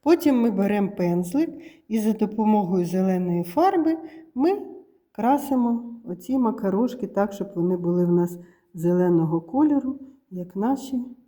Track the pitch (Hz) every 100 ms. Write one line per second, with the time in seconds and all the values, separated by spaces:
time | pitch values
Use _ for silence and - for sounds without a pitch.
0 | 285 339 302 277 233 196 202 208 196 202
1 | 175 175 175 277 330 - - - _ 220
2 | 214 214 208 214 214 214 180 185 170 185
3 | 190 185 180 175 170 - 370 370 320 320
4 | - - - 247 311 403 - - - _
5 | _ - 226 285 285 262 240 233 - -
6 | - 175 - 262 233 214 196 190 247 -
7 | 196 - 208 - - 170 175 180 175 175
8 | 175 175 175 175 - _ _ 170 170 180
9 | 180 170 160 165 160 262 302 285 254 277
10 | - - _ 180 175 196 220 269 - 262
11 | 247 -